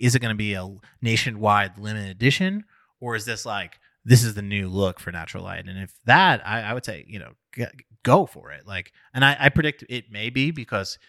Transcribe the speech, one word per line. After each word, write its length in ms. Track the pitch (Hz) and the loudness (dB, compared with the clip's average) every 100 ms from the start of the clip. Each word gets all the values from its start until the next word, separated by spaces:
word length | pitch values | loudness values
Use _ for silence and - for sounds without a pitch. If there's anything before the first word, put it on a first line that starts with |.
Is 140 | 123 | 2
it 60 | 123 | 2
gonna 140 | 117 | -2
be 200 | 107 104 | -4 -4
a 140 | 95 95 98 _ - | -4 -8 -16 _ -6
nationwide 760 | 117 113 127 107 107 104 98 101 | -2 0 -2 0 2 4 2 -6
limited 320 | 107 107 98 | -10 -8 -10
edition, 540 | 92 131 139 190 202 - _ _ _ | 0 0 2 -2 -4 -10 _ _ _
or 160 | 123 113 | -6 -6
is 80 | |
this, 200 | 113 110 120 | -6 -8 -6
like, 320 | 101 87 _ _ _ | -6 -8 _ _ _
this 200 | 110 123 | 6 6
is 100 | 117 | 6
the 80 | 101 | -2
new 260 | 101 101 92 | -4 -4 -2
look 300 | 95 95 - | 0 -2 -2
for 120 | - | -12
Natural 320 | 85 82 - | -12 -12 -12
Light? 220 | 92 87 92 | -12 -12 -12
And 120 | 95 | -12
if 140 | 92 _ | -14 _
that, 420 | - 156 185 123 98 | 4 6 6 2 -2
I, 160 | 113 | -6
I 120 | 107 | -4
would 100 | 123 | -8
say, 200 | - 90 - | -8 -16 -14
you 120 | 101 | -18
know, 120 | - _ _ | -18 _ _
g-, 120 | - 120 127 _ 110 | -12 -12 -12 _ _
go 240 | 123 170 160 | 4 4 4
for 240 | - - | -8 -18
it. 160 | 73 104 | -20 -10
Like, 260 | 92 - _ _ | -10 -10 _ _
and 100 | 127 | 4
I, 120 | 139 139 | 4 6
I 100 | 139 | 4
predict 340 | 156 151 - - | 4 0 -4 -10
it 220 | 123 113 | -12 -10
may 200 | 104 113 | -8 -4
be, 200 | 131 143 | -2 -2
because 480 | 156 113 104 95 - | -4 -4 -4 -4 -10